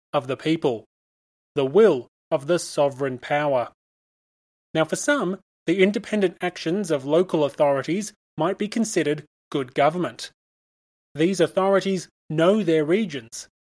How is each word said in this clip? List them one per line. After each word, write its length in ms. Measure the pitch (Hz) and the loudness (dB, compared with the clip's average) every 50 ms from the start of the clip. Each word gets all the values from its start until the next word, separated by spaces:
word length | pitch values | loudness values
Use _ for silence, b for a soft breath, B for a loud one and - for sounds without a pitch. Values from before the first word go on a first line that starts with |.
| _ _ | _ _
of 160 | - 147 127 131 | -4 -4 -2 -4
the 80 | 131 | -6
people, 480 | - - 156 165 160 - 139 117 104 - _ _ _ _ _ _ _ _ _ _ _ _ _ - | -4 -2 -2 0 0 0 0 -2 -2 -8 _ _ _ _ _ _ _ _ _ _ _ _ _ -4
the 80 | 143 135 | -2 0
will 420 | 135 147 202 226 202 151 123 117 _ _ _ _ - | 2 4 6 6 6 4 2 -4 _ _ _ _ -4
of 160 | 160 147 143 | -4 -4 0
the 140 | 147 175 165 | 0 -2 -2
sovereign 580 | - - - 156 143 139 127 127 143 135 127 120 | -2 -4 0 0 0 0 0 -2 -4 -4 -6 -6
power. 520 | - - 147 147 151 143 135 123 113 - _ _ _ _ _ _ _ _ _ _ _ _ _ _ _ _ _ _ _ _ - | -6 -4 -2 -2 0 0 0 0 -2 -4 _ _ _ _ _ _ _ _ _ _ _ _ _ _ _ _ _ _ _ _ 0
Now, 100 | 160 156 | 0 0
for 100 | - 185 | 0 -2
some, 460 | - - 294 294 277 190 175 196 - _ _ _ _ - | -4 0 0 0 0 0 -4 -6 -8 _ _ _ _ -4
the 160 | - - 196 | -2 2 2
independent 540 | 190 208 208 226 208 - 214 208 196 175 185 - | 2 2 2 -2 -4 -4 -2 0 0 -2 -2 -4
actions 520 | 180 180 175 - - 165 175 208 202 160 | -6 -6 -6 -6 -4 -4 -2 -2 -2 -2
of 120 | 156 139 127 | -2 -2 0
local 380 | 143 151 170 185 185 - 160 | 0 2 2 2 2 0 0
authorities 680 | 147 135 - - 151 143 139 135 - - 170 208 208 - - _ _ _ - - | 0 0 0 2 2 2 2 0 -2 -2 -4 -4 -6 -8 -14 _ _ _ -6 -4
might 200 | 156 175 - - | -2 -2 -2 -2
be 100 | 208 208 | -4 -4
considered 560 | - 226 220 220 - 175 147 147 151 151 - _ _ _ _ - | -2 -2 -2 -2 0 -2 0 0 -2 -4 -8 _ _ _ _ -6
good 240 | - 147 131 123 - | -6 -6 -6 -4 0
government. 560 | 147 139 151 160 180 165 120 - - - - _ _ _ _ _ _ _ _ _ _ _ _ _ _ _ _ - | 2 2 2 2 0 -4 -6 -6 -10 -16 -16 _ _ _ _ _ _ _ _ _ _ _ _ _ _ _ _ -2
These 240 | 139 160 185 196 170 | 0 0 2 2 2
authorities 680 | 165 156 - 190 185 196 196 190 185 196 190 175 - - _ _ _ - | 0 0 2 2 2 4 2 2 2 0 -2 -4 -6 -10 _ _ _ -6
know 320 | 156 156 160 180 208 220 | 0 2 4 4 4 4
their 220 | 190 165 160 156 151 | 2 2 2 2 2
regions, 640 | 151 175 220 226 170 143 127 113 113 - - - _ _ _ _ _ | 2 0 0 0 -2 -6 -10 -12 -14 -18 -18 -18 _ _ _ _ _